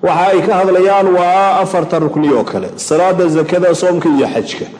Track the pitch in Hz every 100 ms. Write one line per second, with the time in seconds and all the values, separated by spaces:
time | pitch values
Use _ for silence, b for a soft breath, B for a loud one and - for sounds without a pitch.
0 | 175 165 185 190 185 190 190 185 190 196
1 | 190 180 180 185 196 180 185 185 156 165
2 | 151 151 147 127 104 101 92 - - 156
3 | 180 180 175 156 151 180 180 165 180 175
4 | 165 143 127 113 - - - -